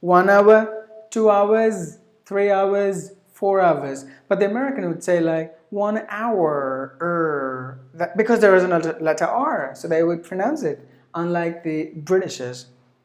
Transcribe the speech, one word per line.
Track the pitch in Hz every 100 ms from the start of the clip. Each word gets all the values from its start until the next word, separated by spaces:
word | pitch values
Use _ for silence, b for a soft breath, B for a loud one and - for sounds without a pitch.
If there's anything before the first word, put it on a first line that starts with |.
One | 175 180 185
hour, | 202 202 220 220 - - - -
two | - 220
hours, | 202 202 220 226 208 170 - _ _ _
three | 196 202
hours, | 196 196 196 202 185 - - _
four | _ - 196
hours. | 180 151 139 135 - B _
But | 190
the | 202
American | 220 277 269 180
would | 165
say, | - 175
like, | 165 160 160 - _
one | 202 208 214 214
hour, | 208 233 214 160 147 135 131 135 131
er, | 170 170 165 147 135 127 127 131 - -
that, | 170 190
because | 220 233
there | 202 185
is |
another | 185 170 160 156
letter | 156 151 165
R, | 233 285 247 135 131
so | 165
they | 165
would | 165 170
pronounce | - 185 208 311
it, | 202 139 - b b
unlike | 165 170 175 170 170
the | 165 156 156 165
Britishers. | 147 185 180 - 127 123 - _ _ _